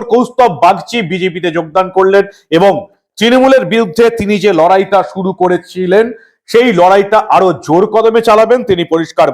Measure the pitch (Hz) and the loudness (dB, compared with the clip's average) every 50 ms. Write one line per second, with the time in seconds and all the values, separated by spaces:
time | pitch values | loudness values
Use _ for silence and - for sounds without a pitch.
0 | 233 240 - 247 240 - - - 247 233 175 139 - 170 202 180 - - - 240 | 2 2 0 -2 -2 -2 0 0 0 0 2 2 0 0 0 0 -4 -8 -6 -6
1 | 214 156 175 185 180 185 160 180 165 180 156 170 160 160 151 185 190 180 185 185 | -6 -4 -6 -4 -4 -6 -6 -4 -6 -4 -4 -4 -6 -4 -4 -4 -4 -2 0 0
2 | 190 190 196 202 196 196 - _ _ _ 151 165 180 202 - - - - _ _ | 0 2 2 2 0 0 -6 _ _ _ -2 2 2 2 0 0 -6 -14 _ _
3 | _ _ _ - 208 233 240 254 254 262 262 262 202 160 190 226 233 185 - - | _ _ _ -4 -2 0 2 2 4 4 2 2 2 0 -2 -2 -2 -2 0 0
4 | 233 226 233 226 208 202 214 202 165 208 190 160 160 175 185 196 196 196 202 190 | 0 0 0 -2 -4 -4 -4 -2 0 0 0 2 2 2 2 2 0 0 0 -2
5 | 180 - - 190 185 190 185 - 185 180 180 175 180 - - 180 185 180 190 208 | -2 -2 -6 -6 -6 -6 -4 -2 -2 -2 -2 -2 -4 -8 -10 -8 -4 0 0 0
6 | 226 240 247 - _ _ _ _ _ _ - 240 247 254 214 170 175 180 196 202 | 0 0 -4 -12 _ _ _ _ _ _ 0 0 2 2 2 2 4 4 4 2
7 | 196 202 214 214 - - 143 165 190 185 165 123 - - 151 175 196 214 214 226 | 2 2 0 -2 0 2 0 2 2 0 -2 -4 -4 -2 0 0 0 0 0 0
8 | 220 226 220 226 226 240 214 214 226 208 240 254 214 - 190 170 170 165 165 165 | 0 2 2 2 2 2 2 2 4 2 2 -2 0 -2 -2 -4 -2 -4 -4 -4
9 | 165 156 - - 165 151 | -4 -6 -2 0 0 0